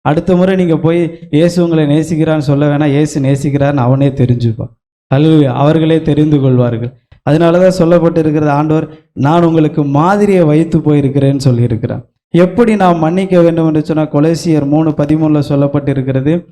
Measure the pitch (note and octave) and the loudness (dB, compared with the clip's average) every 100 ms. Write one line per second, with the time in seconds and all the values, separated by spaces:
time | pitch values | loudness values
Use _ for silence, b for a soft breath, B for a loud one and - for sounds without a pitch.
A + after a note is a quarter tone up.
0 | - D3+ E3 F3+ F#3 F#3+ F3+ D#3 D#3 E3+ | -2 -2 0 0 2 0 0 0 0 0
1 | E3 E3+ - D3 E3+ F3 E3+ D#3+ D3+ D3 | -4 -8 -4 0 0 0 0 0 0 0
2 | D#3 D#3+ D#3+ D#3 C#3 C#3+ D3 C#3+ D3+ C#3 | -2 -2 0 -2 0 0 0 0 0 0
3 | D3+ D#3 C3+ C#3 C#3+ C#3 C#3 C#3+ A#2+ C3+ | -2 -2 -2 -2 -2 -2 0 0 0 0
4 | C#3 C3+ B2+ A#2+ A#2 A2 - _ _ _ | 0 0 0 0 -2 -4 -10 _ _ _
5 | _ C3+ D#3 D#3+ C#3 B2 C#3+ D#3+ D#3+ D#3+ | _ 0 4 4 2 0 0 2 2 0
6 | D#3 D3 D3+ D3 C3+ B2+ B2 A#2 A#2+ - | 0 0 2 2 0 0 0 -2 -8 -12
7 | _ b - D3+ E3+ F3 F#3 F#3 E3 E3+ | _ b -2 0 2 2 2 2 2 2
8 | E3 E3+ D#3 D3+ D3+ C#3+ D3+ D#3 D#3 B | 2 0 -2 0 0 -2 0 -2 -4 B
9 | B - C3+ E3+ E3+ D#3+ D#3 E3+ C#3+ C#3+ | B -4 0 2 2 2 0 -2 -2 0
10 | E3 G#3 G#3 F#3 D#3+ D3+ E3 E3 D3 D3 | 0 0 2 2 2 2 0 0 0 0
11 | C#3 C3+ C3+ C#3 C3+ A#2+ A2 A2 A2+ A2+ | 0 0 0 0 0 0 0 -2 -6 -8
12 | - _ _ E3+ F3 F3 A#3 G#3+ F#3 E3+ | -12 _ _ 0 2 2 0 2 0 2
13 | D#3+ F3+ F#3+ F3+ E3+ E3 D#3+ D#3 D3+ D#3 | 0 -2 0 2 2 2 0 -2 -2 -2
14 | D3+ D3 D3+ E3 F3 D#3 C#3 D3 D#3+ D3 | -2 0 0 0 0 -2 0 0 0 -2
15 | D3 D#3 D#3 D3+ C#3+ C#3+ C#3+ D3 C#3 C3+ | -2 0 0 0 0 -2 0 -2 -4 -4
16 | C3 C3 C3+ E3+ - | -2 -2 -2 -2 -4